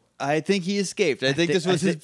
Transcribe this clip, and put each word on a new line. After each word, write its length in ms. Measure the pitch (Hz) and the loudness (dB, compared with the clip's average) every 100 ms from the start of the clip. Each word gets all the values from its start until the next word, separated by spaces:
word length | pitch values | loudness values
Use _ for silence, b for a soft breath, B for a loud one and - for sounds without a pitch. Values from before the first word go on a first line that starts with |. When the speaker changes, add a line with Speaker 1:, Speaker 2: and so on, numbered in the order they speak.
| _ - | _ -8
Speaker 1:
I 220 | 139 156 | -2 0
think 220 | 151 202 | 0 0
he 140 | 170 202 | 0 -2
escaped. 460 | 190 - 180 123 | -2 0 0 0
I 60 | 131 | 0
Speaker 2:
I 40 | |
Speaker 1:
think 140 | 139 170 | 0 0
Speaker 2:
thi-, 60 | |
Speaker 1:
this 120 | 185 165 | 0 0
was 180 | 180 | 0
Speaker 2:
I 40 | 185 | 0
Speaker 1:
his 80 | |
Speaker 2:
thi-, 40 | 160 | 0